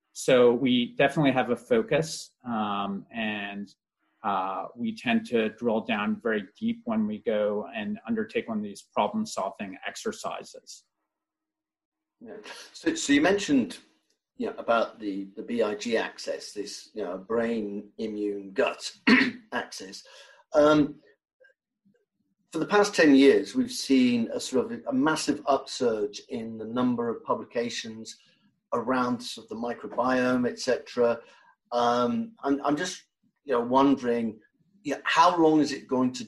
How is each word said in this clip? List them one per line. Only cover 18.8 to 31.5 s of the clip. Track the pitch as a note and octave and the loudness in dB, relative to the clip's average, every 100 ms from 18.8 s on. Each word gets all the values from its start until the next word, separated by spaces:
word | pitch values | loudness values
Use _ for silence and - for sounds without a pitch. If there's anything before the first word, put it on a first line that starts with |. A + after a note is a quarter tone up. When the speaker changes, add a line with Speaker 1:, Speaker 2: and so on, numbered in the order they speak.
| - - - | -12 -2 4
Speaker 2:
<clears throat> | B3 B3+ - - | 4 4 -4 -10
axis. | A#2+ - - F#2+ G2+ - - - _ _ | -10 -8 -12 -14 -16 -20 -20 -20 _ _
Um, | D3+ D3+ D3+ C#3+ - _ _ _ _ _ _ _ _ _ _ _ _ _ _ _ | 4 6 6 4 -2 _ _ _ _ _ _ _ _ _ _ _ _ _ _ _
for | D#3+ | -6
the | D#3 | 2
past | G#3 G3+ | 4 4
ten | - D#3+ C3+ | 6 8 10
years, | C#3 G#2+ G2 B2+ | 10 8 4 -2
we've | A#2+ | -2
seen | - - C3+ B2 A#2+ A2 | -4 2 4 6 2 0
a | A#2+ | -4
sort | - C3 A2 | -2 -2 -2
of | A#2 - | -4 -4
a | |
massive | B2+ D3 D3+ - C#3+ - | 0 0 0 -2 -2 0
upsurge | C3+ - - A#2+ A2 G#2 - - | 0 0 -2 0 0 -2 -6 -12
in | A#2+ A2+ A2 | -10 -8 -10
the | A2 | -6
number | A#2+ B2 A#2+ A#2 | -2 0 0 -2
of | A2 | -6
publications | - A#2 A2 A#2+ A#2+ - A#2 A2 A2 - _ _ _ _ _ | -4 -6 -4 -6 -4 -6 -10 -14 -16 -18 _ _ _ _ _
around | A#2+ A2+ B2+ B2 A#2+ | -6 -2 -2 0 -4
sort | - - - | -6 -14 -12
of | |
the | G#2+ | -8
microbiome, | A#2+ A#2 - - B2 B2+ B2+ B2+ B2 | -8 -8 -8 -2 0 2 2 2 0
et | - | -2
cetera. | - A#2 - - A#2+ A2+ - - _ | -2 -2 -2 0 2 0 -6 -20 _